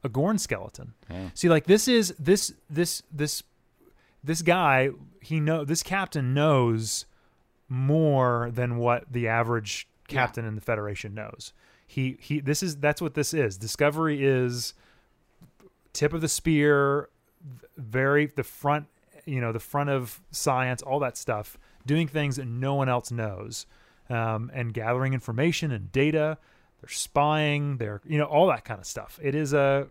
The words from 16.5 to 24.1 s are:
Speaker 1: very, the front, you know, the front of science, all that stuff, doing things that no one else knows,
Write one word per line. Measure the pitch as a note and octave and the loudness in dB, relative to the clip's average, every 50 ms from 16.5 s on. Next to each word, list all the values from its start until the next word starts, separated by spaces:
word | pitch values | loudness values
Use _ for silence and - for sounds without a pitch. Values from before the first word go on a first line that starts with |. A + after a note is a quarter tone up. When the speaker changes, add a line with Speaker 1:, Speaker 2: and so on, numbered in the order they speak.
| D#3+ D3+ C#3+ D3 D3 C#3+ C#3+ C#3 C#3 C#3+ C#3+ - _ _ _ _ _ _ E3+ D3 B2+ A#2+ - - _ - | 2 4 4 4 4 4 4 2 0 -2 -4 -6 _ _ _ _ _ _ _ -20 -20 -20 -20 -20 _ -16
Speaker 1:
very, | C#3 A2 G#2+ B2+ C3 C3+ C#3+ D3 D3+ D3 | -16 -6 -2 0 0 4 4 2 2 2
the | - - B2 | -2 -6 -6
front, | - - - - C#3+ C#3+ D3+ D3 - _ _ _ _ _ - - | -6 -8 -6 0 0 0 0 -2 -8 _ _ _ _ _ -20 -12
you | - C#3+ C3 | -6 -4 -2
know, | A#2+ A#2 | -2 -2
the | A2+ A2+ | -4 -4
front | - - - C#3+ C#3+ C#3+ | -8 -4 -4 -2 0 0
of | C#3 C3+ B2 A#2 - - _ _ | 0 -2 -2 -4 -12 -16 _ _
science, | - - - - C3+ B2+ B2+ B2+ B2+ B2 | -10 -4 -2 0 0 0 0 -2 -2 -6
all | - C#3 C3 C#3+ | -4 -4 -2 -2
that | C#3+ B2+ - - | -2 -2 -4 -8
stuff, | - - A#2+ G#2+ A2 - - - - _ _ _ _ | -6 -4 -4 -4 -4 -10 -16 -20 -20 _ _ _ _
doing | B2+ C#3+ D#3 E3 D3 | 0 0 2 2 0
things | C3 D#3 D3 C#3+ C3 B2 | 0 -2 -2 -2 -2 -4
that | C#3 B2 | -6 -6
no | A#2 A#2+ C3 C#3 C#3 | -6 -4 -2 -2 0
one | C#3 C3+ C3 | 0 2 2
else | B2 B2 A#2+ - | 0 0 -2 -4
knows, | B2 A#2 A2+ G#2+ G2 F#2 G#2 G#2+ A#2 - - _ _ _ _ _ _ _ _ _ | -6 -4 -4 -4 -6 -8 -12 -12 -12 -12 -14 _ _ _ _ _ _ _ _ _